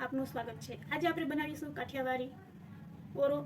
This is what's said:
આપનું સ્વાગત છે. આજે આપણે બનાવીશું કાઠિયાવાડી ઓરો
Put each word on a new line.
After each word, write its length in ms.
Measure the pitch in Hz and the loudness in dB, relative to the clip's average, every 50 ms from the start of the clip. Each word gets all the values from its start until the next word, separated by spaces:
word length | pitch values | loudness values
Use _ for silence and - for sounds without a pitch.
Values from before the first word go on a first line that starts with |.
| 254 | -2
આપનું 220 | 247 262 269 262 - | 0 0 0 0 0
સ્વાગત 260 | - 240 233 240 220 - - | -2 -2 -2 -4 -6 -8 -8
છે. 120 | - - - - - 302 | -8 -8 -8 -2 -2 2
આજે 120 | 302 339 339 | 4 4 4
આપણે 180 | 330 330 302 | 4 4 2
બનાવીશું 420 | 277 302 302 302 302 311 - 311 285 - | 2 2 2 2 0 -2 -4 -6 -6 -4
કાઠિયાવાડી 560 | 233 247 - 269 262 254 254 254 254 254 269 - - - - - - - - - - - - - - - - - 277 277 | -4 -4 -2 0 0 2 2 2 2 0 -2 -6 -12 -14 -16 -16 -16 -14 -14 -14 -14 -14 -12 -12 -12 -12 -4 2 4 6
ઓરો 120 | 285 294 294 285 | 6 6 4 0